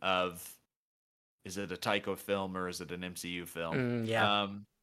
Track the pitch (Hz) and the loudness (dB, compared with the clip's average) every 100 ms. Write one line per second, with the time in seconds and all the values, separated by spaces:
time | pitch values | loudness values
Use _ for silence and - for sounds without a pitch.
0 | 95 92 90 87 - - _ _ _ _ | 2 4 2 -2 -12 -16 _ _ _ _
1 | _ _ _ _ 98 92 98 87 113 104 | _ _ _ _ -8 -6 -4 -2 2 2
2 | 101 92 - 98 95 92 90 90 85 87 | 2 -4 2 2 2 0 -2 -4 -6 -4
3 | 90 87 87 87 82 85 82 135 123 120 | -6 -6 -4 -4 -4 -4 0 2 2 2
4 | 113 113 104 104 101 101 101 _ | 2 4 4 4 2 -4 -12 _